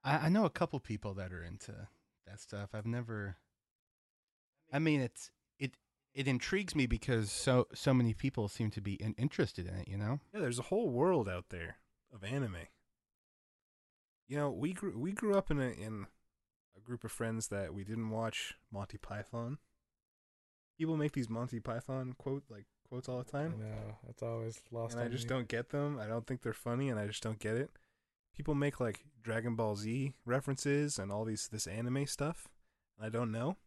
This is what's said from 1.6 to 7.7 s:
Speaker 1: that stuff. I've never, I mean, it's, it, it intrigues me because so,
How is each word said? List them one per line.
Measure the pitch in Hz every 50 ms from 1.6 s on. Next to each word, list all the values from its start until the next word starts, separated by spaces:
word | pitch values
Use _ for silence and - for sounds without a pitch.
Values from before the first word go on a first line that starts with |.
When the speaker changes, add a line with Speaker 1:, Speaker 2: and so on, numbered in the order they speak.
| - - 107 101 104 - _ _ _ _ _ _ _ 101
Speaker 1:
that | 101 107
stuff. | - - - 101 101 98 -
I've | 110 104 113
never, | 117 123 120 113 113 107 101 98 90 - _ _ _ _ _ _ _ _ _ _ _ _ _ _ _ _ _ _ _ _ _ _ _ _ _ _ 160
I | 147
mean, | 160 160 151 143
it's, | 131 117 _ - - - _ _ _ _ _ _
it, | 127 131 - _ _ _ _ _ _ _ _
it | - 135 135
intrigues | 131 123 - - - 196 208 175 -
me | 156 131 120
because | 117 110 - - 123 113 107 101
so, | - - - 139 127 127 123 -